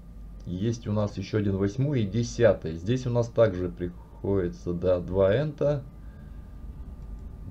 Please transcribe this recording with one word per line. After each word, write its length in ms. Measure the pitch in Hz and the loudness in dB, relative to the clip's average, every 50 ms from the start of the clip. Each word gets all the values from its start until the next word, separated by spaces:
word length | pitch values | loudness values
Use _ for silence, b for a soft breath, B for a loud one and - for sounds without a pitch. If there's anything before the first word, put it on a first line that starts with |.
| - - - - - - - - - | -18 -18 -16 -16 -16 -14 -14 -12 -10
есть 440 | 87 87 90 101 120 117 117 - 107 | -6 -4 -2 -2 -2 -2 -2 -4 -2
у 40 | 104 | 0
нас 240 | 107 104 101 - 95 | 0 0 -2 -2 -4
ещё 200 | 98 - - 107 | -4 -2 0 0
один 180 | 101 101 95 | 2 2 2
восьмой 460 | 95 98 101 - 131 135 - 143 123 107 | 2 2 0 2 0 0 2 2 2 0
и 40 | |
десятый. 680 | 95 92 117 120 117 - - - - - - - 80 80 | 0 0 0 0 0 4 6 6 6 6 6 0 -6 -6
Здесь 320 | 82 87 104 127 127 127 | -4 0 0 0 0 0
у 40 | 120 | 0
нас 180 | 120 120 117 117 | 2 2 0 2
также 400 | - 113 113 107 87 90 90 87 | 4 4 4 6 4 2 -2 -2
приходится, 1040 | - - 87 87 - - - - - - - 98 101 98 90 87 87 - - 90 87 | -2 -4 -6 -6 -6 -8 -16 -18 -12 -6 -2 0 2 2 2 0 -2 -4 -4 -4 -2
да, 260 | 87 90 92 90 87 | 0 2 4 4 2
два 340 | 85 85 90 98 95 95 104 | 2 0 4 6 6 6 6
энта, 480 | 127 151 156 143 - 143 143 147 131 - - - B B B B B B B B B B B B B B - - - - - - - - - - - - - - - - 92 | 4 2 0 0 0 2 2 2 0 -2 -8 -12 B B B B B B B B B B B B B B -12 -12 -12 -12 -12 -12 -12 -12 -12 -10 -10 -10 -12 -12 -12 -10 -4